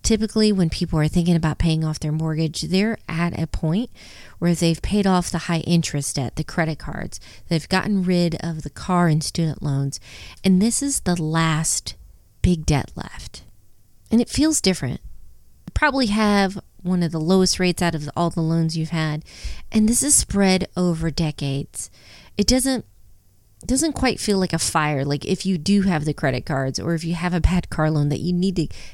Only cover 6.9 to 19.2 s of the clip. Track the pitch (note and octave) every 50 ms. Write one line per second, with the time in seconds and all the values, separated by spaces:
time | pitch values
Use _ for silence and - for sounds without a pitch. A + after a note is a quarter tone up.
6.9 | D#3 - - - - - - - - - - - E3+ D#3+ - - - F#3+ - G#3
7.9 | G#3 F#3+ F3+ F3+ F3+ F3 F3 E3+ D#3+ - - E3+ D#3+ D#3 - E3+ _ - - -
8.9 | F#3 F3 F3 E3 D3+ D#3+ - - - - E3 D#3+ - - - D3 C#3 C#3 C#3 C#3
9.9 | - - - - - - - - - - - G3 F#3 F#3 G#3 A#3 A3+ - C#4 C#4+
10.9 | C4+ - - F#3 F3 E3+ D#3 D#3 D#3+ E3 D#3+ D#3+ D#3 D#3 D#3+ - - - - -
11.9 | - - - - - - _ _ _ - - F3+ F3 D#3+ D#3 - D3+ C3+ - -
12.9 | - - - - - - - - - - - - - - _ - - - - _
13.9 | - - _ - - A#3 A#3+ - - - D4 D#4+ D#4 - - F#3+ F#3 - - A#2+
14.9 | - - - - - - - - - - - - - - - - - - D4+ D4
15.9 | B3+ C4+ B3+ G#3 G#3 A3 G#3+ G#3 G#3 G3+ G3 F#3+ F#3+ G3+ - - _ - - F3
16.9 | F#3 F3+ F3 D#3+ E3+ D#3+ D#3 E3 F#3+ F#3+ F#3 F3 - - F#3 F3+ F3 - F3+ E3+
17.9 | D#3+ D3+ D3 D3 - - E3+ E3+ - E3+ D#3+ D#3+ E3 E3 E3 D#3+ D#3+ D#3+ D#3+ D#3+
18.9 | E3+ E3 D#3 D#3 D3+ D#3